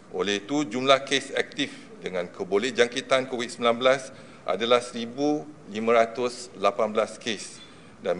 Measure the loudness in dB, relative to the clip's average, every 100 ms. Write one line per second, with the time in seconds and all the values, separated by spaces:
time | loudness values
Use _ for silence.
0 | -10 -2 0 0 0 -2 -2 0 4 4
1 | 4 -2 -2 -4 -4 -4 -6 -8 -18 -12
2 | -8 -6 -6 -8 0 0 2 4 2 2
3 | 0 0 0 -4 -6 0 0 4 4 2
4 | 0 -16 -20 -10 -4 -2 4 4 2 -6
5 | -8 -2 0 0 -4 -16 -10 -2 4 4
6 | 4 2 -4 -4 -12 -2 0 2 0 0
7 | -2 -4 -6 -6 -8 -16 -20 -20 -20 -8
8 | -4